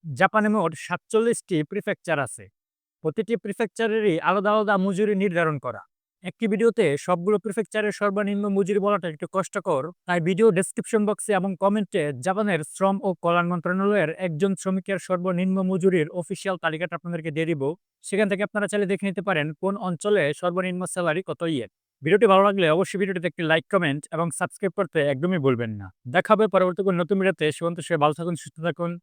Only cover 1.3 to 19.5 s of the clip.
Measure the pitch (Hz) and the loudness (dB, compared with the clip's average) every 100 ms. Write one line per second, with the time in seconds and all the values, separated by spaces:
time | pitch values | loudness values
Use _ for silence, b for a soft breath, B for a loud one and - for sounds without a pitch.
1.3 | 233 - 170 156 202 - 190 - 151 127 | -2 -2 -2 -2 -6 -6 -6 -2 -2 -2
2.3 | - 98 _ _ _ _ _ 156 147 214 | -8 -20 _ _ _ _ _ -6 -4 -2
3.3 | 226 208 202 220 - 226 220 214 160 151 | -2 -4 -4 -4 -2 0 2 2 2 2
4.3 | 190 202 214 208 196 190 185 208 202 202 | 2 2 2 2 2 2 0 0 2 0
5.3 | 170 160 147 123 110 - _ _ _ 180 | 2 0 0 -6 -10 -16 _ _ _ -14
6.3 | - 226 196 233 - 180 143 - 180 175 | -4 -2 4 2 4 2 2 0 -2 2
7.3 | 208 220 202 208 214 208 196 208 196 202 | 0 0 -4 -4 -2 -2 -2 -2 0 -2
8.3 | 202 202 196 190 208 196 202 170 156 175 | -2 0 0 2 2 2 0 -2 -8 -4
9.3 | 185 185 202 185 147 151 - - 180 160 | -4 -2 -4 0 0 0 -10 -2 0 2
10.3 | 185 226 180 190 - - 226 208 208 - | 4 6 6 0 -4 -2 0 2 -2 0
11.3 | 196 190 185 196 208 196 196 147 131 135 | 0 0 0 0 0 -2 -2 -2 -2 -4
12.3 | 190 214 170 156 - 190 196 214 180 170 | -2 0 -2 -4 -2 0 0 -2 -2 0
13.3 | 175 175 175 175 185 196 208 156 160 185 | 2 0 -2 -2 0 2 2 0 -2 -4
14.3 | 151 196 190 190 190 185 190 - 180 180 | 0 0 0 -2 -2 -2 -6 -2 -2 0
15.3 | 175 185 190 185 185 190 180 151 185 165 | 0 0 0 0 2 4 4 0 -4 -6
16.3 | 190 196 185 165 156 170 170 170 170 160 | -6 -4 -2 -2 -4 -6 -6 -6 -6 -6
17.3 | 147 160 156 135 170 _ _ - 196 214 | -4 -2 -2 -2 -6 _ _ -6 0 0
18.3 | 190 202 214 202 208 196 196 196 185 190 | 0 -2 -2 -2 -2 -2 -2 -2 -4 -2
19.3 | 175 147 | 0 -2